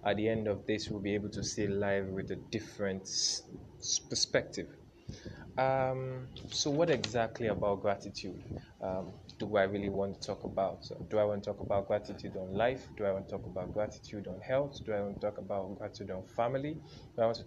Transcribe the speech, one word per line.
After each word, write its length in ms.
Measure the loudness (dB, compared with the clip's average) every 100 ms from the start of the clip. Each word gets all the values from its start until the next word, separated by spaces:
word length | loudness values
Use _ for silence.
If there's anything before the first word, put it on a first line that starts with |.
at 120 | 4 4
the 120 | 4
end 200 | 4 2
of 180 | 0 2
this, 240 | 0 0
we'll 80 | -2
be 160 | 2
able 140 | 2 0
to 160 | -2
see 240 | -4 0 2
life 360 | 2 4 2 2
with 220 | -2 -2
a 40 | -6 -2
different 520 | -4 -4 -2 -2 -2
s-, 400 | -2 0 0 -2 -6 -14 -14 -10
s-, 220 | -2 -2
perspective. 680 | 0 0 4 2 2 -6 -8 -10 -20 -18 -14 -12 -12 -12 -6 2
Um, 680 | 4 4 2 0 -4 -6 -8 -12 -8
so 220 | -2 2
what 180 | 4 6
exactly 560 | 4 4 2 2 2 0
about 360 | 4 4 4
gratitude, 600 | 2 2 -2 -8 -8 -8 -8 -10 -10 -6
um, 300 | -2 -2 -4 -10 -16 -6
do 180 | 2 4
I 60 |
really 280 | 6 4 0
want 300 | 2 0 -2
to 60 | -4
talk 160 | -4
about? 420 | -2 2 0 0
So 120 | -10 -10 0
do 100 | 4
I 60 |
want 200 | 4 4
to 60 | -2
talk 100 | -4
about 260 | 2 2 4
gratitude 500 | 0 0 -8 -6 -6
on 160 | -2
life? 360 | 2 4 2 -6 0
Do 80 |
I 80 | 2
want 160 | 2 0
to 80 | -6
talk 100 | -4
about 260 | -4 -2
gratitude 540 | 0 -2 -4 -10 -8 -6
on 140 | -8
health? 400 | 0 0 0 -4
Do 80 | -2
I 100 | -2
want 180 | 0 -2
to 60 | -4
talk 100 | -4
about 400 | -2 -2 -2 -6
gratitude 320 | -8 -8 -6
on 140 | -6 -6
family? 440 | 0 2 2 -2 -6 -10 -16 -10
Do 80 | 2
I 40 | 4
want 100 |
to 80 | 4